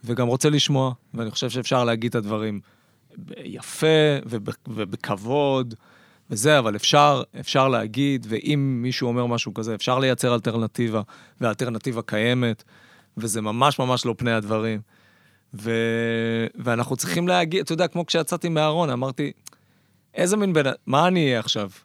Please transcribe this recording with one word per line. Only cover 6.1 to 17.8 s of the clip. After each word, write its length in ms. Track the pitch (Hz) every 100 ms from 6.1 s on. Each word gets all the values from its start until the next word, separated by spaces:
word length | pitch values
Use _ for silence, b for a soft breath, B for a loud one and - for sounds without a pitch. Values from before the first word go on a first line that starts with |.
| b b
וזה, 300 | 107 123 151
אבל 160 | 113 104
אפשר, 460 | - 147 147 139 127 -
אפשר 280 | 143 143 135
להגיד, 580 | 123 110 110 139 135 113
ואם 500 | 110 - 147 139 127
מישהו 260 | 123 123 123
אומר 180 | 120 123
משהו 280 | 117 -
כזה, 220 | 104 113 107
אפשר 240 | - 127
לייצר 340 | 135 123 127
אלטרנטיבה, 680 | 120 113 117 113 - 120 110 101 B B B
והאלטרנטיבה 600 | 120 104 123 113 139 117
קיימת, 600 | 117 107 113 127 120 117 - b b b b -
וזה 240 | 113 110
ממש, 380 | 107 113 139 143
ממש 260 | 127 123 123
לא 100 | 113
פני 140 | 120
הדברים. 500 | 113 104 110 110 107 104 b b b b b b
ו-, 920 | - 107 113 113 113 117 113 113 113 113 -
ואנחנו 400 | 120 117 120 127
צריכים 320 | - 170 175
להגיד, 320 | 180 170 185
אתה 140 | 165
יודע, 140 | 165